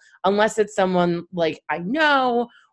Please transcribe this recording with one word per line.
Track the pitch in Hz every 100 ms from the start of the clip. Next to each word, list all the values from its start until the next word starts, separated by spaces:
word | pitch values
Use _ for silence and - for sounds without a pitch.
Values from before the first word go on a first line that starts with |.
| - _ 185
unless | 202 214 220
it's | 208 -
someone, | 185 180 175 170 170
like, | 180 160 156 -
I | 156
know, | 175 294 302 277 254 240 240 _ _